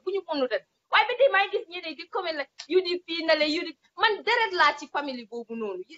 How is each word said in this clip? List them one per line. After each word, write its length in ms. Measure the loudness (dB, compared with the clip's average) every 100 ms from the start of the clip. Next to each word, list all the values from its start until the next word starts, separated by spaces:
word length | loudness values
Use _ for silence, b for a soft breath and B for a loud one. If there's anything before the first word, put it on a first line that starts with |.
bu 60 | -4
ñu 80 | -4 -4
mënul 200 | -2 -2
rek. 180 | -2 -6 _ _
Waaye 140 | 2 2
ba 60 | 4
tey 120 | 4
maa 140 | 4 2
ngi 100 | -2
gis 100 | -6
ñeneen 280 | -10 -10 -12
di 120 | -8
comment 260 | -6 -4 -6
la, 80 | -8 -14 0
U 120 | 2
D 180 | 2 -2
P 240 | -4 -2
na 100 | 2
le, 120 | 4 2
U 140 | 0
D 80 | -6
P. 60 | -10 _
Man, 280 | 0 0 2
deret 300 | 0 2 2
laa 240 | 4 4 2
ci 100 | -4
famille 380 | -6 -4 -8 -10
boobu 300 | -12 -10 -8
noonu. 260 | -6 -8 -12